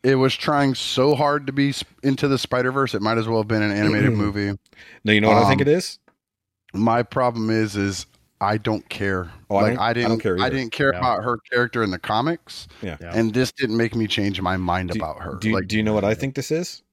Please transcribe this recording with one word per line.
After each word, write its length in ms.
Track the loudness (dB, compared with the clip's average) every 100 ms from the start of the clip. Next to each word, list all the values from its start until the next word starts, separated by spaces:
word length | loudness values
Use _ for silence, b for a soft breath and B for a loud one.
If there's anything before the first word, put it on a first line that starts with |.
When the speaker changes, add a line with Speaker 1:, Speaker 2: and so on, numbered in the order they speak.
Speaker 1:
It 140 | 4 4
was 180 | 2
trying 400 | 0 0 2 2
so 400 | 0 -4 2 2
hard 320 | 4 2 0 -2
to 60 |
be 180 | 0 0
sp-, 160 | -2 -12 _
Into 240 | 0 2 2
the 80 | 0
Spider-Verse. 540 | 0 0 0 0 -2
It 60 | 0
might 140 | 0 0
as 80 | 0
well 100 | 0
have 100 | 0
been 140 | 0
an 80 | 0
animated 420 | 2 2 2 2
Speaker 2:
<clears throat> 20 |
Speaker 1:
movie. 440 | 2 -2 -2 -4 -6 _ B B B
Speaker 2:
No, 80 | 2
you 80 | 4
know 80 | 6
what 100 | 6
I 40 | 6
think 140 | 4
Speaker 1:
Um, 60 | 4
Speaker 2:
it 20 |
is? 280 | 2 0 -14 _ _ _ _ _ _ _
Speaker 1:
My 280 | -2 2 2
problem 440 | 0 0 0 0 0
is, 240 | 0 0 0
is 300 | -2 -4 -10 _ _ _
I 180 | -2 0
don't 280 | -2 -4 -6
care. 400 | -6 -2 -2 -6 -14 _
Speaker 2:
Oh, 80 | 0
I 60 |
Speaker 1:
Like, 80 | 2 0
Speaker 2:
don't, 20 |
Speaker 1:
I 80 | 0
Speaker 2:
I 40 |
don't 80 | 0 0
Speaker 1:
didn't, 100 | 0
Speaker 2:
care 160 | 0 0
Speaker 1:
I 40 | 0
Speaker 2:
either. 100 | -2
Speaker 1:
didn't 160 | -6
care 200 | -2 -2
Speaker 3:
Yeah. 60 | 0
Speaker 1:
about 260 | -2 0
her 140 | -2 -6 -2
character 320 | 0 0 0
in 80 | -2
the 80 | -2
comics. 680 | -2 0 0 -4 -10 -20 -20 -12
Speaker 2:
Yeah. 160 | -12 -10
Speaker 3:
Yeah. 120 | -6
Speaker 1:
And 180 | 0 0
this 200 | 0 -2
didn't 260 | -2 -2 0
make 160 | 0
me 120 | 0 -2
change 320 | 0 -2 -2
my 160 | -2 -2
mind 320 | 0 -2 -2
Speaker 2:
Do, 80 | -4
Speaker 1:
about 240 | -6 -8
her. 140 | -10 -4
Speaker 2:
do, 120 | -2
Speaker 1:
Like, 140 | -2 0
Speaker 2:
do 80 | -2
you 40 |
know 120 | 0
what 100 | 0
I 80 | 0
think 220 | -2 -4
this 160 | -6 -4
is? 320 | -4 -4 -12 _